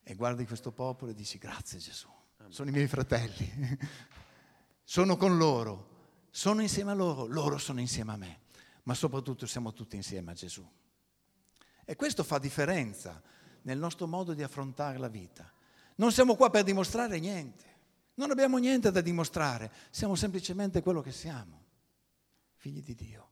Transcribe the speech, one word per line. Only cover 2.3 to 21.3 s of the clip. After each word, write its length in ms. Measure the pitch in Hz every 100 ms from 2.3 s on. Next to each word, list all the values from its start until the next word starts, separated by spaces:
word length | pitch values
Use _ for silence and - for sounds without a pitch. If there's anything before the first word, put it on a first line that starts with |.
| _ 107
sono 220 | - 143
i 20 |
miei 140 | 143 143
fratelli, 920 | 139 135 120 117 - - 123 131 139 147 - - -
<laughs> 680 | - - _ _ _ _
sono 360 | - - 190 180
con 180 | 190 175
loro, 920 | 160 127 113 98 104 - - _ _
sono 320 | - 190 214
insieme 300 | 214 - 202
a 20 |
loro, 320 | 202 180 135 117
loro 320 | 151 147 143
sono 220 | - 131
insieme 320 | 123 - 110
a 40 | 107
me, 240 | 92 82 _ - - -
ma 100 | -
soprattutto 520 | 123 156 135 131 127 117
siamo 280 | 127 113
tutti 220 | 107 110 98
insieme 340 | 98 98 85
a 40 |
Gesù." 320 | 85 90 - 87 _ _ _ _ _ _ _ _ _ _ _
E 100 | -
questo 300 | - 285 -
fa 140 | 165 143
differenza 840 | 135 131 147 185 117 98 92 80 - - - -
nel 160 | 127 131
nostro 280 | 165 160 170
modo 260 | 175 180
di 100 | 151
affrontare 540 | 139 - 135 127 147 131
la 120 | 127
vita. 440 | 107 87 - - _ _ _ - -
Non 140 | 233
siamo 240 | 226 254 220
qua 120 | 254
per 140 | -
dimostrare 560 | 208 294 277 226 240 180
niente, 460 | 170 190 135 - - _ _ _ _
non 160 | - 285
abbiamo 280 | 262 269 262
niente 340 | 247 262 220
da 80 | 185
dimostrare, 680 | 170 170 160 175 147 117 107 - -
siamo 240 | - 208
semplicemente 680 | 185 202 185 180 185 202 185
quello 200 | 180 170
che 100 | 135
siamo, 540 | 127 160